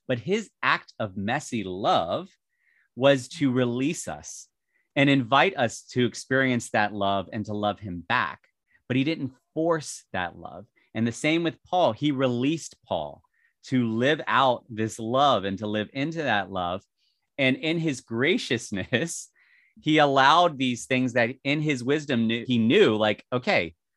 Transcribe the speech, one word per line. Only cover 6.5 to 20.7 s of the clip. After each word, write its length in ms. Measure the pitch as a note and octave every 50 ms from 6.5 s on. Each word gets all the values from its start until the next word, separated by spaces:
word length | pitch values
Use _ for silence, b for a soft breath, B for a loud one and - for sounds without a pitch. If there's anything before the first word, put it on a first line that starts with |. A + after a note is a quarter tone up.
| B2 A#2+ - -
that 240 | - A2+ G#2+ G2 G#2
love 340 | G#2 G2 G2 G2 G2 F#2 - -
and 120 | A2 G2+ G#2
to 60 | G#2
love 280 | G#2 G#2 G#2 G2 -
him 240 | G#2 G2 F2+ F2 E2 -
back. 320 | A#2 B2 G#2 D2+ C2 - _ _ _ _ _ _ _ _ _ _
But 80 | B2
he 80 | C3 C3+
didn't 300 | D3+ E3 D#3+ C#3+ B2+ - _ _ _ _
force 520 | D#3 D#3+ E3+ E3+ D#3+ C3+ - - - - _ -
that 240 | F#2 F2+ E2+ E2+ E2+
love. 280 | E2+ - - F2 G#2 - _ _ _ _ _
And 120 | A2+ A2+
the 60 | A#2+
same 320 | A2 - - D3+ D#3+ E3+ E3+
with 180 | D#3+ C3+ - _
Paul. 260 | _ - F3+ E3+ B2+
He 200 | A2 - C#3+ D3+ C#3+
released 640 | C3 C3+ B2+ A#2+ A#2+ B2+ C#3+ E3 D#3 - - - _ _
Paul 360 | _ F#2+ E2+ D2+ D2 D2 - _ _ _ _ _ _ _ _ _
to 200 | - C3 B2+ A#2+
live 360 | A2+ A2 A2+ B2 C#3 D#3+ C#3+ - -
out 360 | A2 B2 C3+ C3 A#2+ - - _
this 300 | A#2 G#2 A2 A2 - -
love 440 | A2+ A2 B2 C3 C#3+ C#3+ B2+ G2+ F#2
and 140 | G2 G2 F#2+
to 100 | G#2+ G#2+
live 220 | G#2 G#2+ G#2 -
into 320 | - C3+ C#3 D#3+ D#3+ E3 D3+
that 260 | C3 G#2+ G2+ F#2+ F#2
love. 320 | G2 F#2 F2 F2 F2+ F#2+ - _ _ _ _ _ _ _ _ _ _ -
And 200 | C#3 C3 C3 -
in 220 | E3 D#3 E3 E3+
his 200 | D#3+ D#3+ C3+ B2
graciousness, 1300 | - _ A#2 A2+ C3 D#3 G3 B3+ - - B2 A2+ - - G#2 F#2+ F#2 - - A#2 D#3+ E3+ - - - - b b b b b
<laughs> 260 | b b b b -
he 180 | - D3+ D#3 D3+
allowed 580 | D3 C#3+ C3+ C3+ C3 C#3 D#3 F3 F3+ F3 D3+ B2+
these 280 | C3 B2+